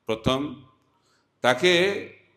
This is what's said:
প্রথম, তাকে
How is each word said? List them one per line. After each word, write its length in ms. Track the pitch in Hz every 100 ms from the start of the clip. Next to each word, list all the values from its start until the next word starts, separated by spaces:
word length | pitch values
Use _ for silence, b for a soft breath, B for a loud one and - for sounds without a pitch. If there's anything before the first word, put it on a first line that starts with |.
| -
প্রথম, 600 | 110 127 131 147 156 - _ _ _ _ _ _ _
তাকে 680 | 120 127 180 175 190 196 - - _